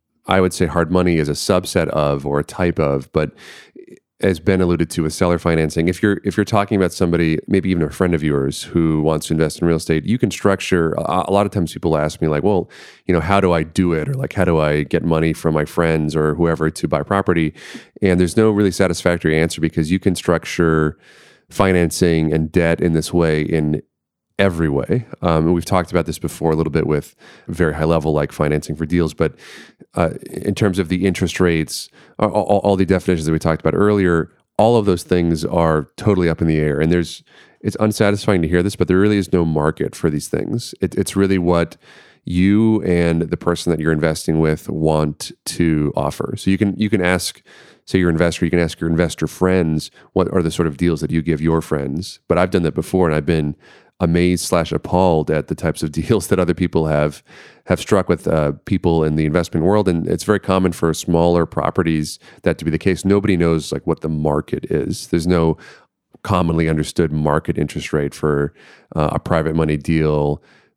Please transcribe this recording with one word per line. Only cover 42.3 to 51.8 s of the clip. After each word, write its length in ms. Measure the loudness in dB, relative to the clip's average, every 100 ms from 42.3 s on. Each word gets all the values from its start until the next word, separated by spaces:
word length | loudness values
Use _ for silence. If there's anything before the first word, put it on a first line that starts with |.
| 0 2 4 2 2
and 380 | 2 2 2 0
the 140 | -2 -2
person 340 | -2 -2 0
that 100 | -2
you're 120 | 0
investing 480 | 0 0 -2 -2 0
with 300 | 0 0 -4
want 640 | -2 0 2 0 -4 -12 -14 -10
to 460 | -2 0 0 0 -2
offer. 380 | -4 -4 -8 -6
So 120 | -2
you 60 | 0
can, 180 | 0 0
you 100 | -2
can 140 | 0
ask, 400 | 2 0 -2 -12 _ -20 -20 _
say, 140 | -4 0
your 120 | 2
investor, 360 | 2 0 0 0
you 40 |
can 100 | 0
ask 200 | 0 -2
your 80 | -2
investor 380 | 0 -2 -2 -6
friends, 640 | -2 0 2 0 -2 -4 -14 -6
"What 200 | -2 0
are 100 | 0
the 80 | -2
sort 180 | 0 -2
of 80 | 0
deals 240 | -2 0
that 100 | -2
you 100 | -2
give 180 | 0 0
your 200 | 0 0
friends?" 600 | 0 -4